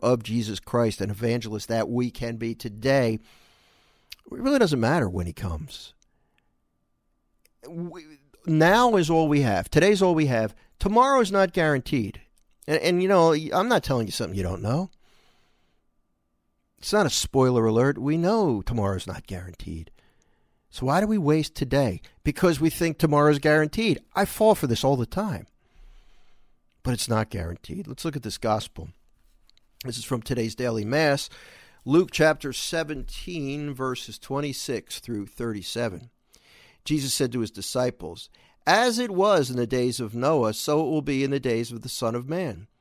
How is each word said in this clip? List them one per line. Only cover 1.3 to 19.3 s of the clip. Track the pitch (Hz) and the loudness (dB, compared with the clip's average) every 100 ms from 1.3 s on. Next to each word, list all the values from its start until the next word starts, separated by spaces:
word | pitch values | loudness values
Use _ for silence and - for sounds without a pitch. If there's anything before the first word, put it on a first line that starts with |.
| 120 110 104 - | -2 -4 -10 -4
that | 113 104 | -2 -2
we | 120 123 | -2 -4
can | - 117 113 | -4 -8 -6
be | 117 | -8
today, | 113 117 104 127 139 120 110 - _ _ _ _ _ _ _ _ - - | -8 -10 -4 0 2 2 -2 -8 _ _ _ _ _ _ _ _ -20 -18
it | - | -6
really | 262 285 | 0 2
doesn't | 196 139 | 4 2
matter | 113 165 104 | 2 2 0
when | 92 | -2
he | 87 | -6
comes. | 80 98 78 76 - - _ _ _ _ _ _ _ _ _ _ _ _ _ _ _ _ _ 127 | -6 -6 -6 -10 -16 -20 _ _ _ _ _ _ _ _ _ _ _ _ _ _ _ _ _ -16
We, | 170 175 175 156 147 _ _ | -12 -10 -12 -20 -20 _ _
now | - 156 165 214 247 208 | 0 4 6 6 6 4
is | 160 | 4
all | 165 156 | 4 4
we | 147 | 4
have. | 127 95 - | 4 2 2
Today's | 151 185 202 | 4 6 6
all | 185 160 | 4 4
we | 147 | 2
have. | 120 110 - _ _ | 0 -2 -6 _ _
Tomorrow | 202 220 269 269 | 2 4 6 4
is | 202 | 4
not | 196 190 | 2 2
guaranteed. | 180 156 139 - 139 101 - - _ _ _ - | 2 2 0 0 -2 -2 -8 -20 _ _ _ -2
And, | 156 | 0
and, | 175 180 | 2 2
you | 190 | 4
know, | 190 165 | 6 6
I'm | 151 160 170 220 | 4 0 -2 2
not | 214 | 0
telling | - 127 107 | 0 -2 -2
you | |
something | - 80 98 | -6 -6 -4
you | |
don't | 90 92 | -4 -4
know. | 98 143 190 - _ _ _ _ _ _ _ _ _ _ _ _ _ _ _ _ _ _ | -2 -2 -4 -12 _ _ _ _ _ _ _ _ _ _ _ _ _ _ _ _ _ _
It's | - | -2
not | 208 160 | 2 2
a | |
spoiler | - - 135 127 123 | 0 0 2 4 4
alert. | 113 110 135 - | 4 4 2 0
We | 135 160 | -2 0
know | 175 226 185 107 | 2 2 2 0
tomorrow's | - 120 98 95 - | -2 -2 -2 -2 -6
not | 76 | -12
guaranteed. | - | -10